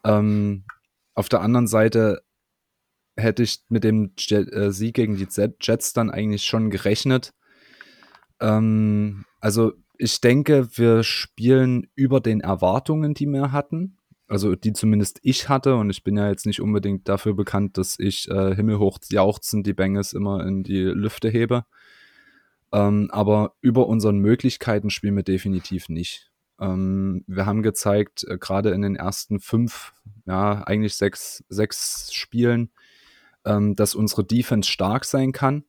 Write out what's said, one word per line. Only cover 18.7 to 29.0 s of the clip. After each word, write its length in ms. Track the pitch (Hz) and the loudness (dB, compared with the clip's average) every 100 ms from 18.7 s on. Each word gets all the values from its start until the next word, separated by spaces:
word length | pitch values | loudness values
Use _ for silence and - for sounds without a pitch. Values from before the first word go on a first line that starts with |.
| 104 98 - - | 2 0 0 -2
jauchzend 580 | 104 95 - - 107 101 | 2 2 0 -4 -4 -2
die 60 | |
Bengals 400 | 92 95 101 98 | -2 0 0 -4
immer 340 | 95 101 98 87 | -4 -4 -2 -2
in 160 | 98 | -4
die 200 | 92 95 | -2 -2
Lüfte 460 | 92 92 104 - 113 | 0 -2 -4 -2 -2
hebe. 340 | 113 117 123 - _ _ _ _ _ _ _ _ _ _ | 0 0 -2 -4 _ _ _ _ _ _ _ _ _ _
Ähm, 380 | 104 101 104 104 | 0 2 2 0
aber 460 | 107 104 104 104 _ | 0 2 2 2 _
über 280 | 127 120 123 | 2 4 2
unseren 300 | 113 107 101 | 2 2 2
Möglichkeiten 720 | 101 127 131 - - 107 101 | 2 2 0 -2 -2 -2 -2
spielen 260 | - 101 101 | -4 -2 -2
wir 80 | |
definitiv 640 | 95 95 101 92 - 92 - | 0 -2 0 -4 -4 -8 -6
nicht. 420 | 82 90 - _ _ _ _ | -8 -8 -12 _ _ _ _
Ähm, 640 | 95 92 95 95 98 92 - | -4 -2 -2 -2 -2 -4 -6
wir 180 | 92 | -4
haben 200 | 98 107 | 0 0
gezeigt, 600 | 107 - 104 101 104 - - | 0 0 0 0 0 -6 -10
äh, 100 | 92 | -10
gerade 320 | - 98 104 | -4 0 0
in 120 | 92 | 0
den 120 | 101 | -2
ersten 460 | 98 | -2